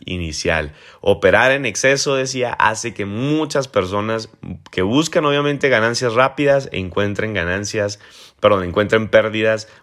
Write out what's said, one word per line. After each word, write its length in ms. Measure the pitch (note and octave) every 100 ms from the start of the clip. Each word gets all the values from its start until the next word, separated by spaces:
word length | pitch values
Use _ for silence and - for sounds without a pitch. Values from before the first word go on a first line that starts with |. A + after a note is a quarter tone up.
| -
inicial. 680 | F2+ E2 D2+ E2+ D#2+ D2 - - -
Operar 500 | - F#2 G2 G2+ B2+
en 140 | C#3 C3
exceso, 480 | - C3+ C#3 -
decía, 400 | C3+ C3 C3 A#2+
hace 400 | - G#2 A2 A#2
que 120 | F#2+ G2
muchas 600 | G#2 C#3 D3+ B3 D3+ B2+
personas 640 | G#2 F#2 G2+ G#2+ A2+ A2 _ - F2 -
que 140 | -
buscan 420 | F#2 B2+ E3 F3+ D3
obviamente 440 | C#3+ C#3+ C#3+ C#3+
ganancias 440 | A#2+ A2+ A#2 B2+
rápidas 560 | A2+ C3 - C#3+ C#3 -
encuentren 640 | - F#2 F#2 G2+ G2+ G#2+
ganancias, 640 | G#2 E2+ F#2+ G2+ A2 G2+ G2+ - - - _
perdón, 240 | G#2 G2+
encuentren 440 | F2+ E2 G#2+ A2+ G#2+
pérdidas 600 | A2 G#2+ G#2+ A2 A2 - -